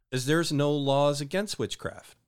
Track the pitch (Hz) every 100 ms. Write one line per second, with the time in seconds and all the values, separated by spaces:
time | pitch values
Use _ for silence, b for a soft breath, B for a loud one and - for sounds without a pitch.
0 | _ 131 123 160 160 147 147 147 139 139
1 | 143 143 147 185 208 - 107 - - -
2 | - -